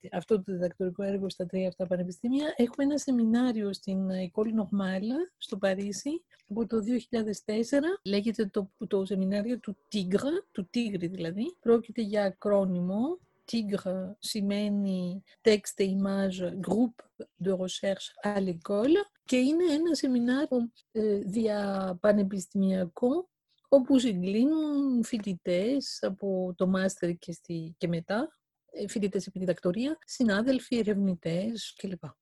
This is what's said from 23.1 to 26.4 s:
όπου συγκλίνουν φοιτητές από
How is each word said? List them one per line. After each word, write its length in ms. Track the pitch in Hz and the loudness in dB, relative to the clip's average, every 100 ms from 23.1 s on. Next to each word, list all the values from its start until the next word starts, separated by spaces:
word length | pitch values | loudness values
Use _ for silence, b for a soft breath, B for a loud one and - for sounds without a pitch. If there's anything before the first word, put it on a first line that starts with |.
| 330 370 _ _ _ - | 2 -2 _ _ _ 4
όπου 300 | 277 247 269 | 4 6 4
συγκλίνουν 1040 | 240 180 185 214 269 311 302 285 277 247 | 4 0 0 2 4 2 0 0 2 0
φοιτητές 960 | 226 226 202 175 185 180 220 277 - - | 0 -2 -4 -4 0 0 2 -2 -4 -4
από 520 | 208 190 196 185 | -4 -4 -2 -2